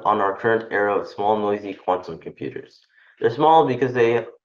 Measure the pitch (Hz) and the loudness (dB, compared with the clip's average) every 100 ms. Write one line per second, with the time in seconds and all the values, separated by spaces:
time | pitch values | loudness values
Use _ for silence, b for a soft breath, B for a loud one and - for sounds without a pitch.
0 | - 104 98 95 117 113 110 101 101 98 | 0 0 0 0 0 0 0 0 0 0
1 | - - 104 107 104 101 101 95 - 90 | -4 -4 0 0 0 -2 -6 -10 -4 -4
2 | - 82 82 - 69 - - _ _ b | -4 -12 -14 -12 -10 -10 -16 _ _ b
3 | b b 113 127 151 160 143 123 131 123 | b b -2 2 4 6 4 2 0 2
4 | 117 120 110 - | 2 2 -2 -14